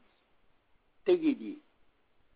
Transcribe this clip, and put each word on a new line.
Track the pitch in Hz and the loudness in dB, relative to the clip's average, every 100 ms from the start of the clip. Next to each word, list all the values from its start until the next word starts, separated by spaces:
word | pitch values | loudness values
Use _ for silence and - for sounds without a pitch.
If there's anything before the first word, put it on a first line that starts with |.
| _ _ _ _ _ _ _ _ _ _ - | _ _ _ _ _ _ _ _ _ _ 0
تږي | 180 160 | 2 2
دي | 117 107 - - _ _ _ _ _ _ | -2 -6 -14 -18 _ _ _ _ _ _